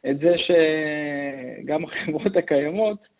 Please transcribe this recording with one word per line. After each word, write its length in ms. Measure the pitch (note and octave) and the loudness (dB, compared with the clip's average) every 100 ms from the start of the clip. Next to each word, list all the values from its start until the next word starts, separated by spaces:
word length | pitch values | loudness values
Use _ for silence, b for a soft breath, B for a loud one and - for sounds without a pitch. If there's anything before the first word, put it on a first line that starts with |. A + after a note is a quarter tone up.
| C#3+ | -2
את 100 | C#3 | 2
זה 160 | D#3+ F3 | 4 2
שגם 1500 | - E3+ D#3+ D#3 D#3 D3+ D3 C#3+ C#3+ C3+ B2+ - - D3+ | 4 4 4 2 -2 -4 -4 -6 -6 -8 -12 -12 -4 -4
החברות 540 | D#3+ - - D#3 G3+ G3 | -4 -6 -6 -2 0 0
הקיימות, 600 | - C#3+ D3 F#3 G#3+ G#3 _ | 2 2 2 0 0 -2 _